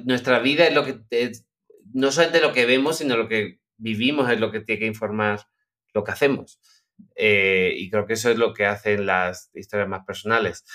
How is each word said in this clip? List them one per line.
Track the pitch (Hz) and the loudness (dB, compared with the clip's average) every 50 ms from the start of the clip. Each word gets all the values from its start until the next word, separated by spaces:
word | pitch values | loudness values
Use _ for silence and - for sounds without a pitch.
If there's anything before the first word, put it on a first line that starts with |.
| 120 | -4
nuestra | 127 127 123 - 131 127 117 | -2 -2 -2 0 0 0 2
vida | 117 135 147 156 170 | 2 2 2 4 4
es | 156 143 | 4 4
lo | 147 135 | 2 0
que, | 135 - 113 - _ | -2 -6 -10 -10 _
es, | 120 117 123 117 107 - _ _ _ _ _ _ _ _ _ 101 | -4 -2 -2 -4 -6 -12 _ _ _ _ _ _ _ _ _ -8
no | 120 131 135 139 | -4 0 0 2
solamente | 135 160 165 165 165 165 | 2 2 2 2 4 2
lo | 156 147 | 2 2
que | - 139 120 | 2 2 2
vemos, | 120 127 131 139 151 160 - | 4 4 2 2 0 -2 -2
sino | 156 139 120 | -2 0 0
lo | 113 110 - | 0 0 0
que | 113 110 104 95 - _ _ _ _ | -2 -2 -2 -4 -8 _ _ _ _
vivimos | _ 110 110 110 104 120 131 151 147 131 120 | _ -8 -6 -4 -2 -2 0 0 0 0 0
es | 120 107 | 0 0
lo | 110 107 | 0 -2
que | 107 110 | -4 -6
tiene | 107 - 110 104 | -6 -6 -4 -4
que | 110 | -4
informar | 110 107 107 110 101 107 107 107 104 104 104 - _ _ _ _ _ _ _ _ _ - | -6 -4 -6 -6 -6 -2 0 0 0 -2 -4 -8 _ _ _ _ _ _ _ _ _ -6
lo | 107 101 | -4 -4
que | - | -4
hacemos. | - - 143 139 135 - - - - _ _ _ _ _ _ _ _ - - _ _ | -2 0 0 0 0 -2 -6 -12 -20 _ _ _ _ _ _ _ _ -20 -20 _ _
Eh, | - 107 107 104 101 95 95 95 92 90 90 62 | 2 4 4 4 6 4 4 4 4 2 0 0
y | 65 98 92 | -4 -6 -4
creo | 104 107 101 | -2 -2 -2
que | 98 113 | -2 -4
eso | 110 113 120 | 0 0 0
es | 113 110 | 2 2
lo | 117 107 107 | 2 0 0
que | - 104 | 0 0
hacen | 101 104 101 - 107 104 101 98 | 0 0 -2 -2 -2 -2 0 0
las | 95 92 92 90 90 92 - - _ - | 0 0 0 0 -2 -4 -8 -14 _ -18
historias | - 98 - - 104 101 95 | -18 -14 -8 -6 -4 -4 -4
más | 95 92 - | -6 -8 -10
personales. | - 95 - - 107 113 117 107 90 85 - - - | -12 -14 -8 -2 0 0 0 0 -2 -4 -8 -14 -20